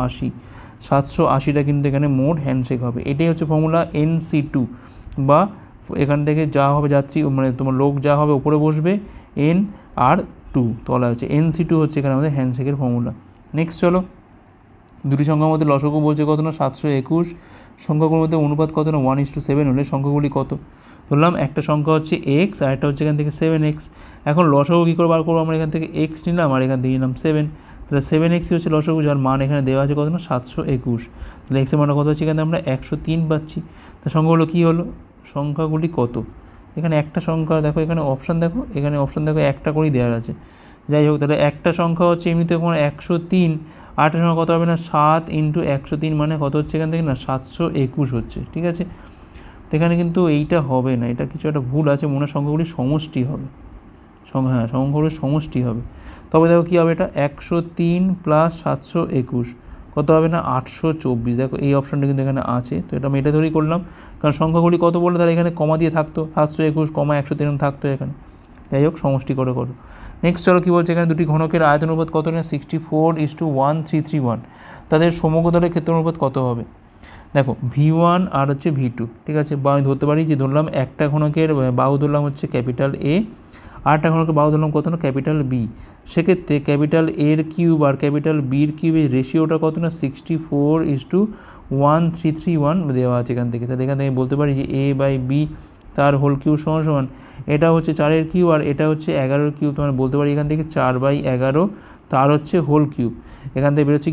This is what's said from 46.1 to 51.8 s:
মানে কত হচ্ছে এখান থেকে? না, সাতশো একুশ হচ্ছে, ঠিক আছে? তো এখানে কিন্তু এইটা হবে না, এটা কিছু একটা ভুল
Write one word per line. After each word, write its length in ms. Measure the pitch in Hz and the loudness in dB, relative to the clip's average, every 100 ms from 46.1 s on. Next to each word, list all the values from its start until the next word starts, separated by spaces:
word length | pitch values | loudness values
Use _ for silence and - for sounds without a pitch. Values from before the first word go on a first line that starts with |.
| 151 | 0
মানে 140 | 151 156 | 0 0
কত 80 | 143 151 | 0 -2
হচ্ছে 140 | 151 156 | -2 -2
এখান 100 | 160 | -2
থেকে? 120 | 165 165 | -2 -2
না, 40 | 127 | -2
সাতশো 400 | - 131 - - 170 160 | -4 -6 -6 -4 -2 0
একুশ 240 | 135 - 135 120 | -2 -2 -2 -2
হচ্ছে, 220 | 110 - 123 | -6 -10 -10
ঠিক 120 | 160 175 | -4 -4
আছে? 140 | 170 180 - - - - - - - - | -4 -8 -10 -20 -20 -20 -20 -20 -20 -4
তো 60 | 156 | 0
এখানে 160 | 170 170 | 2 2
কিন্তু 200 | 170 170 175 147 | 2 2 2 2
এইটা 220 | 151 170 135 | 2 0 2
হবে 220 | 127 127 127 | 0 0 0
না, 60 | 120 | -2
এটা 120 | 120 131 | -2 -4
কিছু 120 | 156 156 | -4 -4
একটা 120 | 147 123 | -4 -2
ভুল 140 | 143 | 0